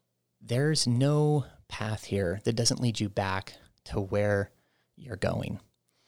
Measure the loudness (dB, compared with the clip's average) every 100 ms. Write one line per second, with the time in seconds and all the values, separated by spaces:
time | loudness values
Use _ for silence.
0 | _ _ _ _ -4 0 2 2 2 4
1 | 4 4 4 2 -2 -12 _ -6 -4 -4
2 | -2 -2 0 -2 -2 0 0 2 0 0
3 | -2 0 -2 -2 -6 -20 -20 _ -6 -4
4 | -2 0 2 2 0 _ _ _ _ -20
5 | -12 -4 -2 -2 -4 -8 -12 _ _ _